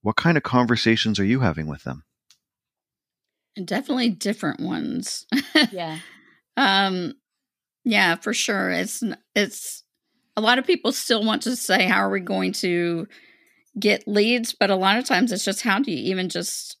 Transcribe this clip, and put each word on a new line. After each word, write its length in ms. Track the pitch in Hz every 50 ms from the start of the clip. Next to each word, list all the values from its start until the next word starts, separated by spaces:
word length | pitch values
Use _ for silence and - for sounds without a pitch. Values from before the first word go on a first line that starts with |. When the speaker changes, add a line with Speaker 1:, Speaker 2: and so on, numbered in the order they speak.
Speaker 1:
what 160 | - 104 113
kind 220 | - - 165 170 147
of 40 | -
conversations 760 | - - 127 123 113 117 110 - 113 113 110 - 110 104 98
are 40 | 98
you 160 | 101 120 135
having 260 | 127 95 76 82 78
with 160 | 78 73 69 -
them? 200 | 67 65 76 _ _ _ _ _ _ - _ _ _ _ _ _ _ _ _ _ _ _ _ _ _ _ _ _ _ _ _ _ _ _ 208
Speaker 2:
Definitely 480 | 185 - 190 214 277 - 285 254 240 233
different 500 | 190 - - 196 - - - - - -
ones. 680 | - - - 82 76 76 - - - - - - - _
<laughs> 60 | - 277 277 - - 311 294 208
Speaker 3:
Yeah. 260 | 196 180 170 160 156 165 170 - - - _ _ _ _ _ _ _
Speaker 2:
Um, 580 | - 180 190 196 196 196 190 185 180 175 - - _ _ _ _ _ _ _ _ _ _ _ _ _ _
yeah, 300 | 254 214 202 196 175 170
for 180 | - - 214
sure. 380 | 240 - - - 208 196 185 185
It's 320 | 180 175 185 - - -
n-, 160 | 240 202 185 - _ _ _
it's, 480 | 208 208 - - - - - - - _ _ _ _ _ _ _ _ _ _ _
a 40 | 208
lot 180 | 220 220 247 254
of 80 | 262
people 260 | - 349 - - 233
still 320 | - - - - 233 220 208
want 180 | 220 214 -
to 140 | - 226 254
say, 300 | 240 - - 185 196 185
"How 120 | 180 190 196
are 120 | 196 196
we 100 | 196 196
going 320 | 180 175 196 190 190 185
to 560 | 190 - - 185 175 175 175 170 170 165 185 - - - _ - _ _ _ _ _ _ _ _ _ 220
get 280 | 202 208 208 - -
leads?" 480 | - 208 208 208 226 240 247 233 - -
But 160 | _ 202 190
a 60 | 196
lot 220 | 190 185 190 202 233
of 60 | 262
times 280 | - 262 180 254 240
it's 120 | 202 196 -
just, 180 | - 190 -
how 180 | - 240 190 208
do 100 | 277 233
you 80 | 180 123 - 156
even 180 | 190 185 185 175
just 480 | - 170 175 - - - - - - _